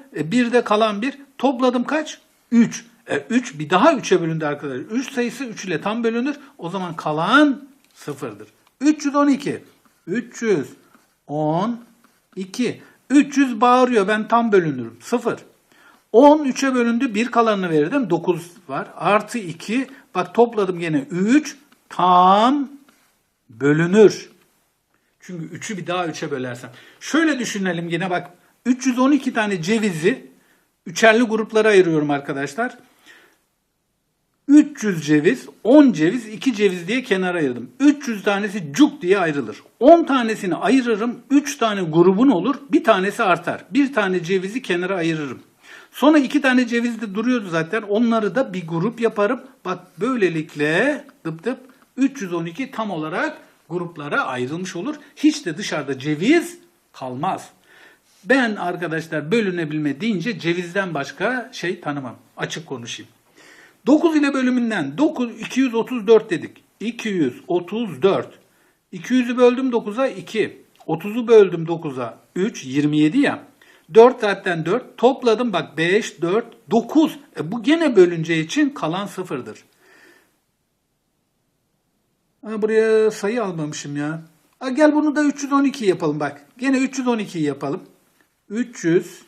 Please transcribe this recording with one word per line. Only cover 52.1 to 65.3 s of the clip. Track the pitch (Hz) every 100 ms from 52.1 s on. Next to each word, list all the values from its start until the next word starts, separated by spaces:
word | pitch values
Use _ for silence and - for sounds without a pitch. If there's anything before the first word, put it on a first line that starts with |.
| -
yüz | 190
on | 170 170
iki | 170 262
tam | - 208
olarak | 165 156 190 302 - _ _ -
gruplara | 175 165 156 147 240 254
ayrılmış | 127 123 165 185 170
olur. | 226 302 - -
Hiç | 302 302 175
de | 156
dışarıda | 208 160 139 127
ceviz | 147 151 220 339 - - _ _ _
kalmaz. | - 131 127 185 160 - _ _ _ - _ _ _
Ben | 185 269 240 208
arkadaşlar | 175 170 165 160 165 156 147
bölünebilme | 233 196 175 151 151 147 135
deyince | 220 185 226 175
cevizden | 160 175 170 196 185
başka | 151 131 - 202 254 226
şey | - 175 180
tanımam. | 151 143 127 - _ -
Açık | 160 165 -
konuşayım. | 127 117 - 104 _ _ _ - - - _ -
Dokuz | 302 330 302
ile | 285
bölümünden | 277 254 247 233 202 139 156
dokuz, | 302 - 240